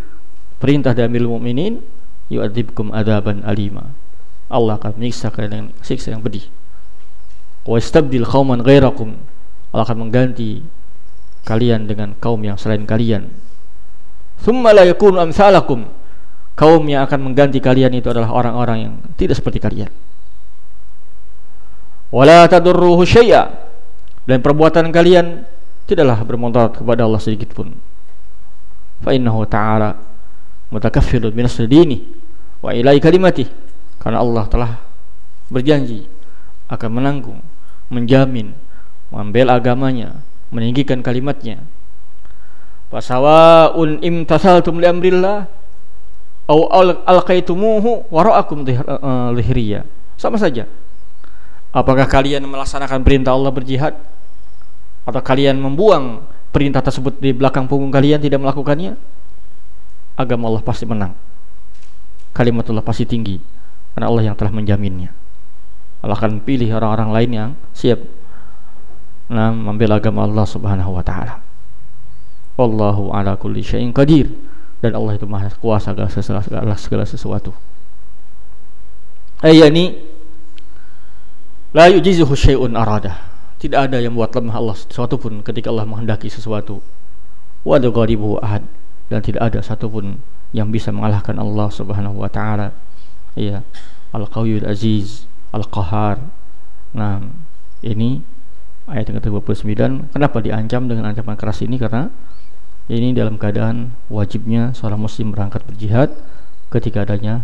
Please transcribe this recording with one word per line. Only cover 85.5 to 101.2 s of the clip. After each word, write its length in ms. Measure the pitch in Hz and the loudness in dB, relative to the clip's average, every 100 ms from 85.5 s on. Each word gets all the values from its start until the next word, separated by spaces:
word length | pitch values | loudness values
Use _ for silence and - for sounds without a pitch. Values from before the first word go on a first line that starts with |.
| 113 113 | -2 -2
Allah 140 | 113 107 | -2 -2
menghendaki 380 | 107 110 107 107 | -2 0 0 0
sesuatu. 540 | - 110 104 101 95 - - - - - - - - - | -2 -2 -2 -2 -2 -2 -2 -2 -2 -2 -2 -2 -2 2
Wa 140 | 151 | 2
la 80 | 120 | 4
ghalibuhu 480 | 110 113 110 104 101 | 2 2 2 0 0
ahad, 240 | 101 104 - - - - - | 0 0 -2 -2 -2 -2 -2
dan 160 | 113 | -2
tidak 180 | - - 117 | 0 0 0
ada 140 | 104 | 0
satupun 560 | 95 107 113 110 101 101 - - - | 0 0 0 -2 -2 -2 -2 -2 -2
yang 160 | 110 104 | 0 0
bisa 240 | 113 110 | 0 0
mengalahkan 480 | 104 110 101 107 104 | 0 0 0 0 -2
Allah 320 | 104 107 104 | 0 0 0
Subhanahu 500 | - 98 104 101 101 | -2 -2 0 0 -2
wa 80 | 98 | -2
taala. 460 | 104 107 104 104 - - - - - - | -2 -2 0 -2 -2 -2 -2 -2 -2 -2
Iya, 320 | - 104 98 - - - - - | -2 0 0 -2 -2 -2 -2 -2
Al-Qawiyyul 560 | 113 104 113 113 107 101 | -2 -2 -2 0 0 0
Aziz, 560 | 104 110 107 98 - - - - | 0 0 0 0 -2 -2 -2 -2
Al-Qahhar. 720 | 107 107 107 87 107 107 101 147 - - - - - - | -2 -2 -2 -2 0 0 0 -2 -2 -2 -2 -2 -2 -2
Nah, 320 | 110 104 98 98 - 160 - - - | -2 -2 -2 -2 -2 -2 -2 -2 -2
ini 400 | 113 107 117 143 - - - - - - - | -2 0 0 0 -2 -2 -2 -2 -2 -2 -2
ayat 240 | 135 107 | -2 -2
yang 80 | 110 | 0
kedua 240 | 110 101 | 0 0
puluh 160 | - 110 | 0 -2
sembilan. 560 | 107 107 123 135 151 | 0 0 0 0 -2
Kenapa 240 | 139 143 117 107 | 0 0 0 -2
diancam 400 | 107 110 123 127 | -2 -2 -2 0
dengan 240 | 113 107 | -2 -2
ancaman 240 | 104 | -2